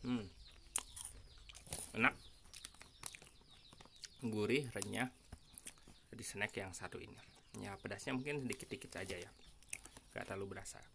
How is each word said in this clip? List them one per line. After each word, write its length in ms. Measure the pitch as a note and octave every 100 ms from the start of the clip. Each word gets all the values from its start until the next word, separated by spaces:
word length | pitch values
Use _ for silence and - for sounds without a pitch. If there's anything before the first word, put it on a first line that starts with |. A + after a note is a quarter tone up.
Hmm. 240 | B2+ B2 F#2+ - - - - - - - - - - - - - - - - -
Enak. 200 | B2 - - - - - - - - - - - - - - - - - - - - -
Gurih, 480 | A#2+ G#2+ G#2 C3 C3
renyah. 400 | G#2+ G2+ G2+ B2+ - - - - - - - - - -
Jadi 80 | -
snack 320 | F2+ G2+ G#2
yang 240 | - F#2+ F2+
satu 240 | F#2 -
ini. 160 | - - - - - G#2+
Ya, 160 | G2+ G2
pedasnya 320 | - G2 -
mungkin 240 | C3 C#3 D3 B2+
sedikit-dikit 480 | - - G2 -
saja 240 | - F#2+ F#2
ya. 120 | F2 - - - - - - - -
Gak 160 | - -
terlalu 240 | G2 G2 F#2+
berasa. 200 | G2 - -